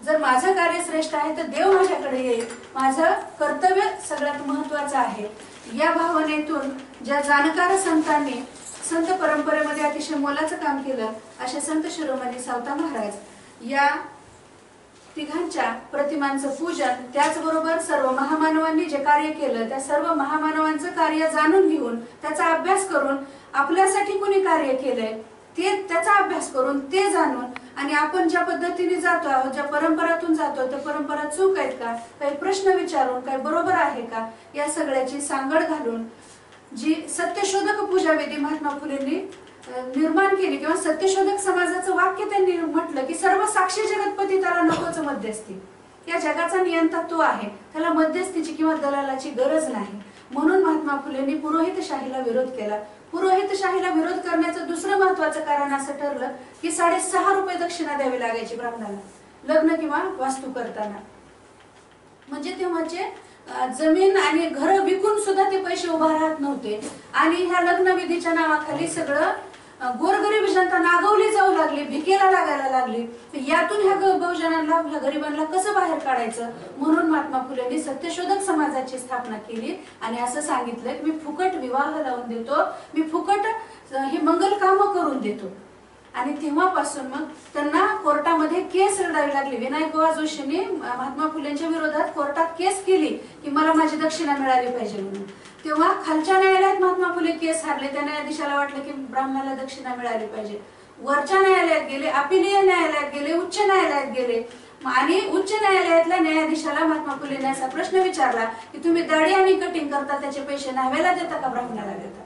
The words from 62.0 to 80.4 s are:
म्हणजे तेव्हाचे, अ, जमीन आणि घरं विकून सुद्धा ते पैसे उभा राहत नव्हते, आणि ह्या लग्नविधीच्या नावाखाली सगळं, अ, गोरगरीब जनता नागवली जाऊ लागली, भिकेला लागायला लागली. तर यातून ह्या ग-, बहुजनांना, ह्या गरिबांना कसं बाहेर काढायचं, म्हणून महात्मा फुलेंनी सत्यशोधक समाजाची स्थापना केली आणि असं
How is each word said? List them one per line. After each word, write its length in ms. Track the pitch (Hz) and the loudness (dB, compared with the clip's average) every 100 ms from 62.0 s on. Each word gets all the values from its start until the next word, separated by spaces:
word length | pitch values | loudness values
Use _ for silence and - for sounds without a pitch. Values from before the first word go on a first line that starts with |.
| - - - | -20 -20 -14
म्हणजे 260 | 285 320 381 | -10 -8 -4
तेव्हाचे, 560 | 359 330 320 339 427 - - - - 254 | -2 -2 -4 -4 -8 -8 -20 -20 -12 -4
अ, 120 | 254 | -4
जमीन 500 | 226 311 320 381 392 | 0 2 6 6 6
आणि 280 | 277 311 330 | 4 2 0
घरं 360 | 277 320 392 | 0 2 4
विकून 400 | 381 381 403 415 | 4 2 2 2
सुद्धा 220 | 392 381 392 | 2 2 4
ते 100 | 381 | 2
पैसे 260 | 370 359 349 | -2 -4 -2
उभा 200 | 320 311 | 2 4
राहत 320 | 311 311 311 | 4 2 0
नव्हते, 520 | 277 269 226 214 277 - - | -4 -4 -4 -6 -8 -14 -6
आणि 220 | 254 311 349 | 2 2 4
ह्या 260 | 359 359 | 2 2
लग्नविधीच्या 720 | 349 349 370 359 349 339 339 | 4 4 4 2 0 -2 0
नावाखाली 540 | 320 320 302 302 285 330 | 2 2 2 0 -4 -4
सगळं, 440 | - 311 285 320 - - - - - | -4 -2 2 0 -2 -8 -20 -20 -8
अ, 80 | 262 | -6
गोरगरीब 560 | 247 359 415 415 427 392 | -2 2 2 4 2 2
जनता 320 | 370 359 370 | 2 4 2
नागवली 540 | 330 339 403 403 427 | 4 4 4 4 4
जाऊ 260 | 427 381 330 | 4 4 4
लागली, 260 | 320 285 | 2 0
भिकेला 480 | 294 285 320 392 381 | -4 -4 2 4 6
लागायला 360 | 370 330 285 269 | 4 2 0 0
लागली. 400 | 262 247 226 233 | 0 0 -4 -6
तर 300 | - - 285 | -10 -12 -8
यातून 440 | 262 339 359 415 | 0 2 2 2
ह्या 140 | 381 392 | 4 4
ग-, 240 | 392 381 | 4 2
बहुजनांना, 560 | 349 349 330 330 302 330 | 0 0 0 0 2 0
ह्या 240 | 320 302 | 0 -2
गरिबांना 440 | 262 302 302 294 | -2 -2 -4 -4
कसं 300 | 311 359 403 | -2 0 0
बाहेर 240 | 403 370 311 | 0 0 0
काढायचं, 520 | 277 254 233 233 233 - - - | 0 -2 -2 -6 -8 -10 -14 -4
म्हणून 320 | 294 320 330 | 2 2 4
महात्मा 300 | 311 285 262 | 0 0 -4
फुलेंनी 400 | 254 262 247 285 | -4 -6 -4 -4
सत्यशोधक 640 | 269 262 339 330 359 392 | -4 -6 -6 -6 0 0
समाजाची 580 | - 311 294 269 254 254 | 0 0 0 -2 -4 -8
स्थापना 380 | - 254 226 214 | -8 -8 -6 -10
केली 480 | - 226 247 370 - - | -10 -8 -8 -10 -12 -10
आणि 160 | 214 240 | -6 -4
असं 200 | 240 277 | -4 -4